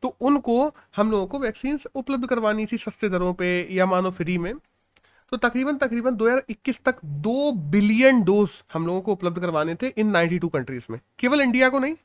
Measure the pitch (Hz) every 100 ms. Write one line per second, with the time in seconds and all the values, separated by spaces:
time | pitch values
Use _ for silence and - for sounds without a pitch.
0 | 254 - 247 285 240 233 294 - _ -
1 | 214 220 190 277 254 214 262 294 - 269
2 | 254 269 247 240 220 214 214 233 - -
3 | 208 180 180 180 180 180 180 185 185 180
4 | 185 185 170 180 170 269 _ _ _ _
5 | _ _ _ 254 240 240 262 285 269 233
6 | 240 240 226 254 - 214 - 247 - 254
7 | 151 143 175 247 294 240 147 196 208 220
8 | 262 254 185 202 208 - _ 160 165 185
9 | 185 190 175 170 180 160 156 170 254 -
10 | 214 190 170 175 165 156 123 131 - 117
11 | _ _ 247 294 269 240 262 269 262 320